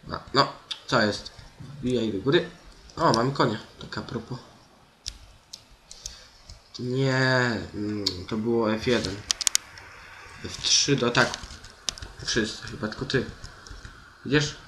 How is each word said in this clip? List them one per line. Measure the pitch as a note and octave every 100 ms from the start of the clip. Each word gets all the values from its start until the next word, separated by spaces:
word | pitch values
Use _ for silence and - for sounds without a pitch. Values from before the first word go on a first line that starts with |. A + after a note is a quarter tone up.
| -
No, | E2+ -
no, | - C#3 - - - -
co | B2+
jest? | G#2+ G#2 - - - -
Wbijaj | - - B2 B2 A2
do | G2
góry. | B2 E3+ E3+ - - - - -
O, | D#3+
mamy | A2+ A#2+
konia. | C#3 C3+ G#2+ - -
Tak | - -
a |
propos. | - A2+ - B2 - - - - - _ - - - - _ - - - - - - - - - - - - -
Nie, | B2 B2+ C3+ C3 C3 B2+ B2 A2 F2
mm, | G2+ G#2 G#2 G2 F2+ F2+
to | A2
było | A2 A#2 A2
F | A2 A#2+
jeden. | A#2 G#2 G2+ - - - - - - - - - - - -
F | F#2+ -
trzy | - - - C3+
do | A#2+
ataku. | B2+ A#2 - - - - - - - - -
Wszyscy, | - B2 G#2+ - -
chyba | G#2 G#2+
tylko | -
ty. | A2+ C3 G#2+ - - - - - - - - -
Widzisz? | - C#3+ D3 -